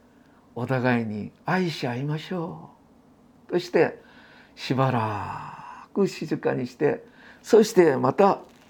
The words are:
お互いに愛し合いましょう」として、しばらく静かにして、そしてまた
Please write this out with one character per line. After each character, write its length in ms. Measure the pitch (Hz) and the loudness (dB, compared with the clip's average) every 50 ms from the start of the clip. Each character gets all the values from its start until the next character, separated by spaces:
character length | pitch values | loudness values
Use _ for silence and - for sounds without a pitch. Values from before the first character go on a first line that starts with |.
| _ _ _ _ _ _ _ _ _ _ - | _ _ _ _ _ _ _ _ _ _ -12
お 100 | 120 120 | -8 -4
互 380 | 123 131 127 120 127 123 117 113 | -4 -2 0 0 0 0 0 -2
い 0 | |
に 240 | 107 107 104 98 - - _ - | -4 -6 -8 -10 -12 -14 _ -6
愛 240 | 156 170 185 185 170 | -4 -2 -2 -2 -2
し 160 | 147 - 151 | -4 -6 -6
合 120 | 123 120 123 | -6 -6 -6
い 40 | |
ま 160 | 139 147 151 156 | -6 -6 -6 -6
し 140 | - - | -8 -8
ょ 380 | 185 175 160 180 160 - - - - _ _ _ _ _ _ _ _ _ _ _ _ _ _ | -8 -8 -8 -8 -12 -14 -18 -20 -20 _ _ _ _ _ _ _ _ _ _ _ _ _ _
う」 60 | - 175 | -4 -4
と 60 | 175 | -4
し 100 | 175 - | -2 0
て、 320 | - 175 151 - - - - - - - - - - - - - - | 2 2 2 2 0 -8 -18 -20 -20 -20 -20 -20 -20 -20 -20 -20 -18
し 180 | - - - 135 | -10 -4 -2 0
ば 160 | 127 135 131 | 2 2 2
ら 680 | 120 117 110 107 104 98 98 95 98 - - - - - - - - - - - - | 2 0 -2 -2 -4 -6 -8 -8 -10 -10 -12 -14 -16 -16 -18 -18 -18 -20 -16 -6 -2
く 120 | 202 196 | 0 0
静 300 | 185 - - - 156 - | 0 -2 -6 -8 -6 -6
か 160 | - - 151 | -4 -2 -2
に 140 | 135 135 127 | -2 -2 -4
し 100 | 120 - | -6 -4
て、 260 | - 151 143 - - - - - - - - - - | -2 0 0 0 -2 -6 -16 -20 -20 -20 -20 -20 -14
そ 220 | - - - 214 220 | 0 4 6 6 6
し 80 | - | 6
て 240 | - 185 170 156 131 | 6 6 6 6 6
ま 160 | 123 123 131 | 4 2 2
た 280 | 143 - 196 196 - - - - - - - | 4 4 4 4 4 0 -4 -16 -20 -20 -20